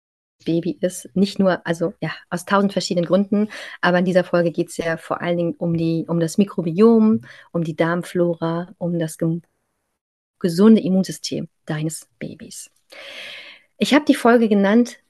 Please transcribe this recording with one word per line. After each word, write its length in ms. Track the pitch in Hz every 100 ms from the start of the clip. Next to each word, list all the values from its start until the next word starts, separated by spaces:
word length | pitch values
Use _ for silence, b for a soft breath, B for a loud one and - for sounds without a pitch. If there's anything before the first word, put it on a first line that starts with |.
| _ _ _ _ -
Baby 320 | 170 175 -
ist. 300 | 180 - - 185
Nicht 220 | 196 -
nur, 280 | 190 170 -
also, 260 | 170 170 -
ja, 120 | 160 - -
aus 160 | 175 -
tausend 260 | 196 202
verschiedenen 360 | 190 - 175 170
Gründen, 420 | 185 196 208 214 B B B
aber 180 | 170 180
in 60 | 185
dieser 180 | 180
Folge 280 | 175 175 170
geht's 260 | 156 165 -
ja 180 | 165 160
vor 260 | - -
allen 160 | 165 175
Dingen 180 | 170 -
um 180 | 175 165
die, 300 | 165 165 156
um 140 | 170
das 160 | 165 -
Mikrobiom, 840 | 196 - 170 165 226 226 220 226 B B B
um 120 | 175 165
die 100 | 160
Darmflora, 1000 | 165 175 170 180 175 165 165 170 180 -
um 220 | 175 170
das 180 | 160 -
gem-, 240 | 165 165 - _ _ _ _ _ _ _ _ _
gesunde 420 | 185 165 214 220
Immunsystem 680 | 175 185 180 160 - 147 165 _ -
deines 420 | 151 156 - - _
Babys. 520 | - - - - - _ _ B B B B B B B B _
Ich 120 | 208
hab 120 | 277 302
die 100 | 262
Folge 340 | 233 240 226
genannt, 480 | 202 196 226 240 -